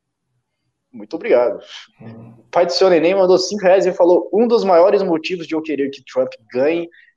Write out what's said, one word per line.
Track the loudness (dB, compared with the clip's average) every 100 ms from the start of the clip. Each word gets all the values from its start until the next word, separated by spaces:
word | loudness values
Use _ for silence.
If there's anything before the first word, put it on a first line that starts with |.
| _ _ _ _ _ _ _ _ _
Muito | -20 -14 -12
obrigado. | 0 0 2 -4 -12 -20 -20 _ -20 -20 -20 -20
O | _
pai | -2 -2
do |
seu | 0 2
neném | 2 2 0
mandou | 2 2
cinco | 0 -2
reais | 2 2 2
e |
falou: | 0 2 2 0
"Um | -2 0
dos | 0
maiores | 2 4 4 2
motivos | 0 -4 -4 -10 -6
de | -8
eu |
querer | -6 -4 -6
que | -8
Trump | -10 -6 -6 -8 _
ganhe | -2 -2 -2 -6 _ _